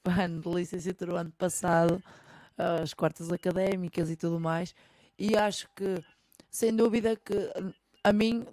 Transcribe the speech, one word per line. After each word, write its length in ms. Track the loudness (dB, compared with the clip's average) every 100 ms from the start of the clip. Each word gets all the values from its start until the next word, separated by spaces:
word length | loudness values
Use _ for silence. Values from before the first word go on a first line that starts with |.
ano 360 | -2 0 0 -4
de 80 | -2
licenciatura 640 | -2 -2 -6 -6 -6 -4
o 20 | -4
ano 160 | -6
passado, 720 | -4 -4 0 2 4 4 2 -4 -20 -20 -20 -14 -4
as 360 | -2 -2 -4
quartas 360 | -2 -2 -2 -6
académicas 800 | -2 0 0 0 0 -2 -2 -2
e 60 | -2
tudo 240 | -2 0
mais, 340 | 0 -2 -4 -10 _ _ _ -4
e 180 | 0 2
acho 320 | 2 -2 -10 -6
que, 260 | -4 -4 -6 _ _ -20 _
sem 240 | -2 2
dúvida 400 | 4 4 4 0 -2
que 180 | -2 -4 -2 -6 -8 -10 _ _
a 100 | 4
mim, 340 | 4 4 0 -4